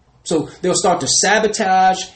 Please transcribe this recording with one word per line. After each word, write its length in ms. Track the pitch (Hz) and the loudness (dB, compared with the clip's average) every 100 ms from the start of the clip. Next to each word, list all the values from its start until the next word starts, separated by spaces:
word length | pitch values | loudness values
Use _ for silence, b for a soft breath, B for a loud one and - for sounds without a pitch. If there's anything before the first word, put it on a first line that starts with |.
| _ _ | _ _
So 280 | - 160 - - | -4 -4 -4 -6
they'll 140 | 180 | -2
start 260 | 165 190 175 | 0 0 0
to 80 | 135 | 0
sabotage 960 | - 190 220 220 220 190 185 185 185 - | 0 0 2 0 -2 0 2 2 0 -6